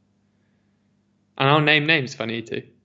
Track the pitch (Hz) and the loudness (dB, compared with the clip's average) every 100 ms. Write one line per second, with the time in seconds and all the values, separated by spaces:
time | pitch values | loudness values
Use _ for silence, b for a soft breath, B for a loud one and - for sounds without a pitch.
0 | _ _ _ _ _ _ _ _ _ _ | _ _ _ _ _ _ _ _ _ _
1 | _ _ _ - 135 151 147 151 147 160 | _ _ _ -2 2 4 4 2 2 -2
2 | 123 - 113 113 113 - - _ | -2 -8 -8 -8 -8 -10 -12 _